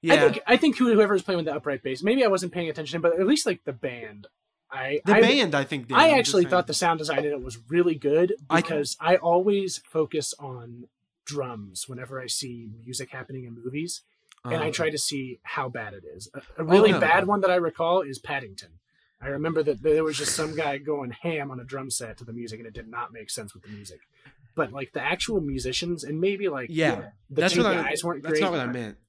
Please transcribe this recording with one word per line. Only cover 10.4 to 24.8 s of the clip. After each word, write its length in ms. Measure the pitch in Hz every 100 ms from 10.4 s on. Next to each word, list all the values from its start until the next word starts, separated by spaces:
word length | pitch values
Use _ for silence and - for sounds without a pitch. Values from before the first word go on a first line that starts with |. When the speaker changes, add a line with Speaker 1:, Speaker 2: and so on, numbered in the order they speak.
| 143 127 117 120 123 _ _ _ -
Speaker 2:
drums 600 | 147 131 117 101 90 -
whenever 320 | 127 127 131
I 60 | 123
see 420 | - 135 120 113 110
music 280 | 117 127 131
happening 340 | 131 127 131 123
in 100 | 117
movies, 380 | 120 139 170 - _ _ _ _
and 120 | 123 160
I 20 |
Speaker 1:
Uh-huh. 140 | 156
Speaker 2:
try 180 | 151 160
to 80 | 151
see 420 | - 143 131 123
how 260 | - - 131
bad 240 | 123 107
it 100 | 101 90
is. 240 | 87 104
A, 60 | 139
a 20 | - -
Speaker 1:
Oh, 40 |
Speaker 2:
really 280 | 160 185 214
Speaker 1:
no. 80 | 175
Speaker 2:
bad 280 | 156 170 190
one 140 | 202
that 100 | 185
I 40 | 180
recall 460 | 170 - 165 180
is 180 | 143 131
Paddington. 600 | - 143 120 95 90 82 _ _ _ _
I 60 | 131
remember 360 | 139 156 160
that 180 | 151 127
there 200 | 151 151
was 140 | 156 139
just 180 | 147 -
some 200 | 156 156
guy 220 | 151 139
going 320 | 143 147 127
ham 380 | 120 170 160 139
on 100 | 127
a 40 |
drum 260 | 123 135 135
set 280 | - 117 110
to 60 | 117
the 80 |
music, 260 | 117 117 110
and 80 | 117
it 60 |
did 140 | 110 113
not 260 | 117 120
make 160 | 113 104
sense 240 | - 104
with 100 | 98
the 60 | 98
music. 320 | 104 98 92 _ _ - _ _
But, 180 | - 147
like, 180 | 135